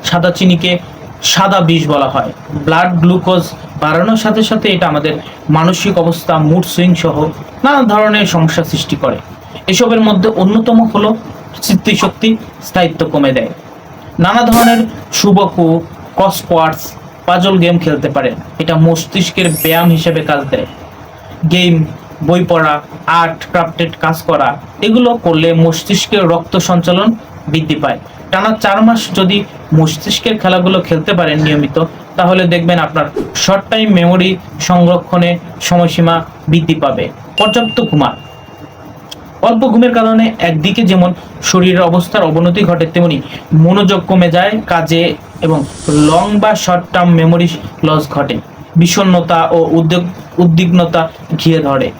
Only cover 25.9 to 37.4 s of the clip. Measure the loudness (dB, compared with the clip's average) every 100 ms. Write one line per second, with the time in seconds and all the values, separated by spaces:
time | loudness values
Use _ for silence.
25.9 | -4 0 0 2 0 0 -4 0 0 2
26.9 | 0 0 -4 -10 -16 -6 -4 -2 -2 -2
27.9 | -4 -10 -20 -4 -2 0 -2 0 2 4
28.9 | 2 -2 0 2 0 -2 -14 0 2 2
29.9 | -2 -6 -4 -2 -2 0 2 2 0 0
30.9 | -2 0 0 0 0 0 0 0 -2 -4
31.9 | -6 -12 -2 2 2 2 0 2 0 0
32.9 | -2 -4 -6 -8 -4 0 0 0 -2 2
33.9 | 4 4 2 0 -2 -8 -10 0 2 4
34.9 | 2 0 0 0 -2 -6 -10 -2 0 2
35.9 | 2 2 0 -4 -12 -2 0 2 0 0
36.9 | -2 -6 -10 -12 -2